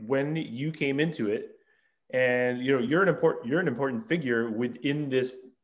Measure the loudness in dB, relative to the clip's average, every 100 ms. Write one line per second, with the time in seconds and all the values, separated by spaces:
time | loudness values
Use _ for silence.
0 | -2 -2 0 -4 -6 -6 -6 -2 -2 2
1 | 0 0 -2 -2 -6 -16 _ _ _ _
2 | -4 2 2 2 0 0 2 2 4 2
3 | 4 4 2 2 -2 0 0 0 -2 -2
4 | -2 -2 2 0 0 -2 -4 -2 -2 -2
5 | 0 0 0 -6 -20 _